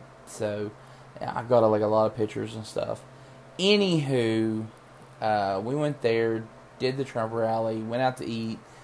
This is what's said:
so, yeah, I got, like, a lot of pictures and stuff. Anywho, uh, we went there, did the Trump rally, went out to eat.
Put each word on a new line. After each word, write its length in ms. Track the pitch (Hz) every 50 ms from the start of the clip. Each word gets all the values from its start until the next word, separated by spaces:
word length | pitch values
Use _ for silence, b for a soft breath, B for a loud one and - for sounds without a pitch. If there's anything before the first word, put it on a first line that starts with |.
| - - - - - -
so, 420 | - - 110 104 104 104 104 110 - - B B B B B B B B
yeah, 140 | - - -
I 80 | - 113
got, 160 | 117 123 120
like, 220 | 113 107 107 107
a 60 | 110
lot 180 | 107 110 110 107
of 100 | 107 -
pictures 400 | 120 107 107 - 110 107 110 113
and 100 | 110 107
stuff. 380 | - - - - - - - - - - B B B B B B B -
Anywho, 1080 | - 185 196 208 202 202 185 170 156 139 139 135 123 113 113 113 110 110 110 110 110 110 107 - - - - - - - - - -
uh, 400 | 113 110 107 104 98 98 98 95 104
we 120 | 120 139
went 260 | 151 151 147 139 127
there, 440 | - 117 113 113 113 113 113 110 113 - - - - - - -
did 180 | 131 131 131
the 60 | 139 135
Trump 300 | - - 123 110 110 113
rally, 480 | 117 113 110 113 113 113 113 113 110
went 200 | 110 113 117 123
out 160 | 131 127 123
to 80 | - -
eat. 340 | - 117 113 113 113 110 - - B B B